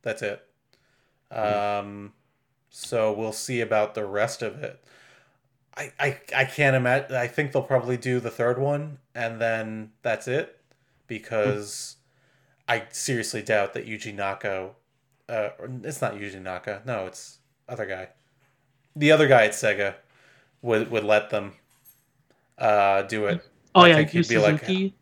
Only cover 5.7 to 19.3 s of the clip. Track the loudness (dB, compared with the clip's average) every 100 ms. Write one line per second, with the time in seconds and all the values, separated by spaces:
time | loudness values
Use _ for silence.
5.7 | -16 -14 -4 -4 -4 -6 -2 -2 2 2
6.7 | 4 2 0 0 -4 -2 -4 -2 -2 0
7.7 | 0 0 -4 -2 -2 -4 -2 -2 0 -2
8.7 | -4 -8 -16 _ -8 -8 -2 -2 -2 -6
9.7 | -10 -12 _ -4 -4 -2 -4 -4 _ _
10.7 | _ _ _ _ -12 -4 0 0 0 -6
11.7 | -12 -14 -18 _ _ _ _ _ _ -4
12.7 | -4 -4 -8 -4 -4 -4 -8 0 0 0
13.7 | -6 -10 -12 -10 -6 -6 -6 -6 -6 -8
14.7 | -16 _ _ _ _ -8 -6 -6 -8 -14
15.7 | -12 -12 -4 -4 -4 -12 -12 -10 -10 -10
16.7 | -10 -8 -8 -8 -12 -20 -20 _ _ -14
17.7 | -10 -8 -8 -12 _ _ _ _ _ _
18.7 | _ _ 2 6 8 8